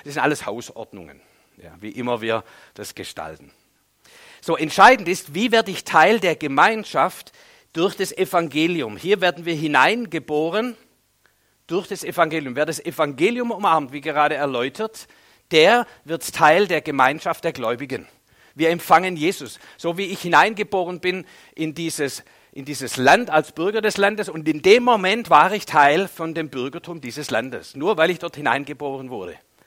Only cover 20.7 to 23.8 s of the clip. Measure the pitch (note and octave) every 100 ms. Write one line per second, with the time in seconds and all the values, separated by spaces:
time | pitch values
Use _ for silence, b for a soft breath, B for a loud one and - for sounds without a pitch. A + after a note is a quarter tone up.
20.7 | G3 F3 F3+ F#3 F#3 - B B - D#3+
21.7 | D3 E3 - C#3 - - b b - C3+
22.7 | C#3 C3 - C3 F3+ B2 D#3 D#3 - F3
23.7 | G#3+